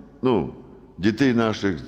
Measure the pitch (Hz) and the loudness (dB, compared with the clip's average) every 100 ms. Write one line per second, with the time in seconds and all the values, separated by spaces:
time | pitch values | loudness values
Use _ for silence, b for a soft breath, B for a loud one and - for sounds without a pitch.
0 | - - 127 113 67 - - - - - | -20 -4 0 0 -2 -10 -20 -20 -20 -2
1 | 98 110 139 117 113 104 98 80 | 0 2 2 2 0 0 -2 -4